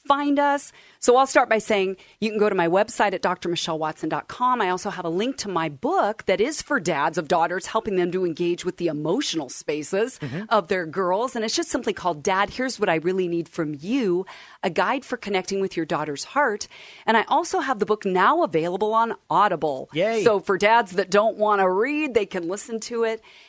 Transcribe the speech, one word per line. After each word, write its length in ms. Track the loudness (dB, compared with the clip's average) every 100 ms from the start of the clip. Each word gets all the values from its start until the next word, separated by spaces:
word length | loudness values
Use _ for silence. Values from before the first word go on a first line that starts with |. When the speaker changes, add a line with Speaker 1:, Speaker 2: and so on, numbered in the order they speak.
| -2
Speaker 1:
find 320 | 0 2 2
us? 340 | 2 0 -4 -14 -20 _
So 180 | 4 6
I'll 100 | 6
start 220 | 4 4
by 100 | 0
saying 380 | 2 2 2 -4 -12 _
you 100 | -4
can 80 | 2
go 100 | 2
to 60 |
my 140 | 4 4
website 440 | 2 2 2 0
at 80 | 2
D 60 | -2
R 80 | -2 -4
Michelle 320 | -4 -4 -4
Watson 300 | -4 -4 -4
dot 200 | -4 -6
com. 320 | -2 0 2
I 100 | 0
also 200 | -2 -4
have 140 | -6
a 40 | -4
link 260 | -2 -2 -4
to 100 | -6
my 200 | -4 -4
book 560 | -4 -2 2 0 0 -2
that 140 | 0
is 220 | 0 -2
for 180 | -4 -2
dads 380 | 0 0 0 -2
of 100 | 0
daughters, 380 | 2 2 -2 -4
helping 300 | -4 -2 0
them 140 | 0
to 120 | 0
engage 400 | -2 -2 -2 -2
with 120 | -4 -4
the 100 | -4
emotional 600 | -2 -2 -2 -2 -4 -6
spaces 720 | -8 -6 -4 -2 -2 -2 -4
Speaker 2:
Mm-hmm. 240 | -8 -8 0
Speaker 1:
of 200 | 0 0
their 180 | -2 -2
girls. 480 | -2 0 0 -2 -4
And 80 |
it's 100 | -4 -4
just 140 | -2
simply 220 | -2 -2
called 300 | -2 -2 -2
Dad, 280 | 0 0 0
Here's 280 | -2 -6 -2
What 80 | 0
I 80 | 2
Really 320 | 0 0 0
Need 200 | -2 -4
From 260 | -4 -4 -6
You, 480 | -4 0 2 0 -2 -12 -20 -8
A 80 | -4
Guide 340 | 0 0 -2
for 120 | -4 -8
Connecting 440 | -4 -4 -2 -2
with 160 | -2 -4
Your 100 | -2
Daughter's 380 | -2 -2 -6
Heart. 440 | -4 0 0 0 -8 -16 -20 -6 2
And 100 | 2
I 60 | 4
also 320 | 0 0 -2
have 180 | -2 -2
the 80 | 0
book 180 | 0
now 380 | 2 4 4 4
available 500 | 2 0 -2 -2 0
on 200 | 2 0 -2 _
Audible. 600 | 2 4 2 -2 -4 -6
Speaker 2:
Yay. 320 | -2 0 2
Speaker 1:
So 160 | 2 2
for 180 | 2 2
dads 340 | 6 6 4
that 180 | -2 2
don't 260 | 2 2 2
wanna 340 | 2 4 4
read, 440 | 2 0 0 -4
they 120 | -4 -6
can 220 | -6 -6
listen 320 | -6 -6 -10
to 240 | -6 -4
it. 160 | -4 -4 -12 -20